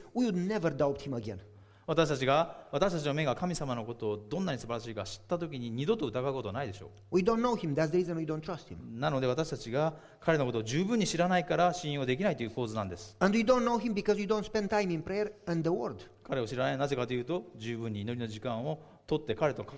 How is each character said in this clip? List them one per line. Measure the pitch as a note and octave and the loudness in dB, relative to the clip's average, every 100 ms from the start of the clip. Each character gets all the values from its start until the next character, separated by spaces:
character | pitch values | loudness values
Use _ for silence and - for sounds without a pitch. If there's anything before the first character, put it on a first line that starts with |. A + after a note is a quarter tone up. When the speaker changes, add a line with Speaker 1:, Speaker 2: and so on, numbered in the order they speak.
| - A#3+ | -6 0
Speaker 1:
we | B3 | 2
would | F3+ | 2
never | F3+ G#3+ E3 | 0 2 0
doubt | C#3 C#3+ C#3 | 2 2 0
him | C#3+ B2 | -4 -6
again. | A2 F#2+ - - - - - | -6 -10 -14 -20 -20 -10 -2
Speaker 2:
私 | D#3+ D3+ | 2 4
た | C3+ | 4
ち | B2+ | 4
が、 | C#3+ E3+ - - | 4 4 -4 -4
私 | D3 G3 | 2 2
た | E3+ | 2
ち | C#3+ | 0
の | |
目 | C#3+ D3+ | 2 2
が | A#2+ | 2
神 | F3+ | 0
様 | E3 C#3 A#2+ | -2 -2 -4
の | |
こ | A2 | -4
と | A#2+ A2 | -4 -2
を | G#2 | -2
ど | G#2 D#3+ | -4 -2
ん | F#3+ | -2
な | |
に | B2+ | -2
素 | A2+ | -4
晴 | |
ら | A#2 | -6
し | A2+ | -4
い | G2+ | -6
か | |
知 | F#2+ - | -6 -8
っ | - | -4
た | F3 | -4
時 | E3 C#3 | -4 -6
に | A#2+ | -4
二 | A#2 D3+ | -2 0
度 | A3+ | 0
と | B2+ | 0
疑 | B2+ C3+ | -2 -2
う | |
こ | C3 | -2
と | G#2+ | -4
は | |
な | A2 | -4
い | C3 | -6
で | |
し | G2 | -8
ょ | E2 - - | -14 -18 -2
う。 | F#3 | 2
Speaker 1:
We | |
don't | F#3+ A3+ | 4 2
know | B3 A#3 | 2 0
him. | E3 C#3+ | 0 2
That's | D#3 | 2
the | F3+ | 2
reason | E3+ E3 | 0 -2
we | D#3 | -2
don't | D#3 | -4
trust | D#3 E3 - | -4 -8 -10
him. | E2+ A#2+ A#2 | -14 -10 -4
Speaker 2:
な | D3+ | 0
の | C#3 | 2
で | C3 | 2
私 | C3 D#3+ | 2 0
た | C3 | -4
ち | A2+ | -4
が | B2+ D#3+ D#3 - - | 0 0 -2 -14 -4
彼 | - D#3+ | 2 4
の | B2 | 4
こ | |
と | A#2 | 0
を | |
十 | A2+ C#3 F#3+ | 0 0 2
分 | A#3 | 2
に | F#3 | 2
知 | E3 | 2
ら | F3 | 4
な | F3+ | 2
い | E3+ | 2
か | D#3+ | 4
ら | F3 | 4
信 | E3 D3+ | 2 -2
用 | C#3+ B2+ | -2 0
で | B2+ | 2
き | |
な | G3+ | 0
い | C3 | 0
と | |
い | A2+ | -2
う | |
構 | C3 A#2 | -2 -2
図 | |
な | A2 | -2
ん | G2 | -4
で | F2 | -6
す。 | - - | -10 0
Speaker 1:
And | F#3+ A3 | 2 4
we | |
don't | A3 C4 A#3+ | 4 4 4
know | A#3 | 2
him | A#3 | 0
because | G3+ G3 G3+ | 0 2 2
we | |
don't | G3+ G#3+ | 2 0
spend | G3+ A3 G3+ | 0 -2 2
time | G#3 F#3+ | 2 2
in | E3 | 0
prayer | E3 G3 G#3 - - | -2 -2 -2 -4 -2
and | E3 D#3+ | 0 2
the | G3 | 0
word. | A3+ G2+ - - | -2 -8 -14 -14
Speaker 2:
彼 | - C#3 | -4 -2
を | A2+ | -2
知 | B2+ | 0
ら | |
な | C3+ | 0
い。 | C3+ | 2
な | C#3 | 0
ぜ | C3 | 0
か | B2 | 0
と | |
い | B2+ | -2
う | B2 | -2
と、 | F3 - A#2 | -4 -6 -8
十 | A2 A#2 | -6 -4
分 | A2+ | -4
に | G#2 | -4
祈 | G#2 | -4
り | A#2+ | -4
の | A2+ | -6
時 | G#2+ | -6
間 | B2+ A2+ C#3 | -6 -4 -4
を | D#3 - - - | -6 -10 -12 -2
取 | D#3 | -2
っ | - | 0
て | - | 2
彼 | D#3 | 2
と | B2+ | 0
か-、 | G#2+ | -8